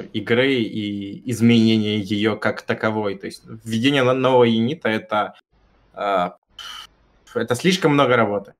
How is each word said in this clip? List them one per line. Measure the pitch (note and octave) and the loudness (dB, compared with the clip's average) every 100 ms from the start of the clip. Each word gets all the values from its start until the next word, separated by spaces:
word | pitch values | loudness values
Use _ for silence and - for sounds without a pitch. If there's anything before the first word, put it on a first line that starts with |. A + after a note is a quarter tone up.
| G2 | -10
игры | A2 G2+ A#2 C3+ | -8 -2 0 2
и | C3 G#2+ A2 G#2 G2+ G2 G2 - | 0 -4 -6 -6 -8 -10 -10 -8
изменения | A2+ A#2 A#2 A2+ A2 G#2+ G#2+ | 2 4 6 4 2 0 -4
ее | F#2+ G2+ G#2+ G#2 | -2 -2 0 -2
как | A2 - | -4 -4
таковой. | - A2+ A2 G#2+ G2+ F#2+ | -6 -4 -2 -2 -4 -6
То | G2 | -12
есть | - | -16
введение | - A2+ A2 A2+ C3+ C#3+ | -20 -16 -6 -2 2 2
на-, | B2+ | 2
нового | C3 C3 B2+ | 2 4 6
юнита — | A#2+ A2+ A#2 E3 A2+ | 6 4 0 -2 -2
это, | A2 - G#2 - - _ _ _ _ _ | -4 -2 -4 -4 -8 _ _ _ _ _
а, | - G2+ F#2+ F2+ - _ - - - - _ _ _ _ | -6 -2 0 -2 -6 _ -20 -20 -20 -20 _ _ _ _
это | A#2 A2+ | -6 -4
слишком | A#2+ F3+ F#3 D#3+ | -2 0 0 2
много | C#3+ B2+ A#2+ | 2 4 2
работы. | G#2+ G2+ - | 2 -2 -8